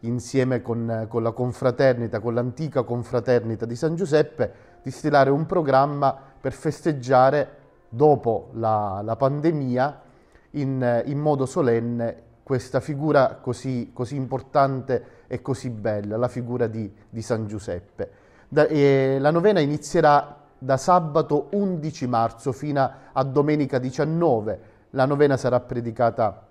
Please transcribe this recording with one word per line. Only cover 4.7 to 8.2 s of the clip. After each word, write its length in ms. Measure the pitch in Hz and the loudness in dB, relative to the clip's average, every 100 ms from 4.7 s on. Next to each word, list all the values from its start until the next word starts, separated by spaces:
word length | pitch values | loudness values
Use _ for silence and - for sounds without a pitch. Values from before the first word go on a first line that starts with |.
| - | -14
di 80 | - | -12
stilare 400 | - 156 143 135 | -6 2 4 4
un 160 | 143 160 | 2 0
programma 680 | 180 151 131 143 143 139 - - - | 0 4 4 2 2 -2 -2 -14 -8
per 120 | 175 | -8
festeggiare, 1040 | - 160 143 175 147 123 131 131 147 143 - - _ _ | -4 -6 -2 -4 -4 2 6 6 4 -2 -8 -20 _ _
dopo 600 | 113 151 139 | 2 4 4